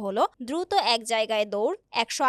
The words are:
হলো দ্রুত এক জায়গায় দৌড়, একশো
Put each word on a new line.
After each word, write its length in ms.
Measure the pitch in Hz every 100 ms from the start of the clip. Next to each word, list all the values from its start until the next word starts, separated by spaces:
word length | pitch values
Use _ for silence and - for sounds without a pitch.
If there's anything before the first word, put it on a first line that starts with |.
| 202
হলো 180 | 202 339 - 240
দ্রুত 240 | 311 359 403 226
এক 80 | 233 226
জায়গায় 320 | 226 220 220 208
দৌড়, 220 | 202 240 392 _ -
একশো 200 | 226 -